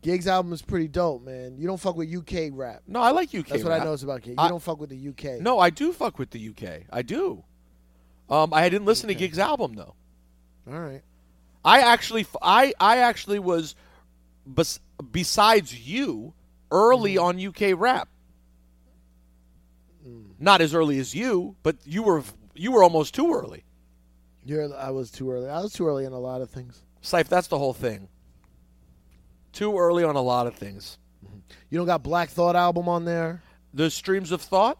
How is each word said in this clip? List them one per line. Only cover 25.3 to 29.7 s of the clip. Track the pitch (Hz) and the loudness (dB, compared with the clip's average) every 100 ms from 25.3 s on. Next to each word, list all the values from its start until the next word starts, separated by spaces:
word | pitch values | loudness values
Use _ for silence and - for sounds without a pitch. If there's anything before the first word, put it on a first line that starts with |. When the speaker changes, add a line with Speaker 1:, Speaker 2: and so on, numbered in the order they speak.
Speaker 1:
early. | 127 127 | -6 -6
I | 156 | -8
was | 208 | -8
too | - 170 | -4 -2
early | 139 135 | -2 -6
on | |
a | 127 | -8
lot | 127 127 | -8 -8
of | 131 | -10
things. | 131 123 - _ _ | -14 -18 -20 _ _
Speaker 2:
Syph, | - 175 156 | -2 0 2
that's | 180 175 | 0 0
the | 151 | -2
whole | 139 | -2
thing. | 123 123 101 95 _ _ _ _ _ _ _ _ _ _ _ _ _ _ | -4 -6 -6 -16 _ _ _ _ _ _ _ _ _ _ _ _ _ _
Too | - 208 | -6 -4